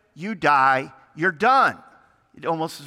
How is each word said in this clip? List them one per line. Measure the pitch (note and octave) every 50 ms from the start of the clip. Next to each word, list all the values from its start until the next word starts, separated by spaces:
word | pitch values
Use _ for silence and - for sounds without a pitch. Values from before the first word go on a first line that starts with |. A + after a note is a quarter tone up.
| _ _ _
you | D3 E3+ G#3+ A3
die, | D#3+ D#3 D3+ D3 C3+ C3 C3+ C3+ C3 C#3+ - - - _ _ -
you're | D3+ E3 F#3+
done. | E3 C#3+ G#3 B3 C4 C4+ A3+ D3+ G#2 - - - - _ _ _ _ _ _ _ _
It | - D3
almost | - E3 D#3+ D#3+ D#3+ - - C#3+